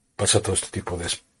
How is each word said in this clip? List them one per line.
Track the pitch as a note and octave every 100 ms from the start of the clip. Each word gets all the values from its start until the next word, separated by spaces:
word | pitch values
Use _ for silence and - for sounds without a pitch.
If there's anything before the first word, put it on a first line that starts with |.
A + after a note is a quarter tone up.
| _ -
pasa | G2+ G#2
todo | -
este | - -
tipo | G2+ F2+ F2
de | E2+
ex-, | - _ _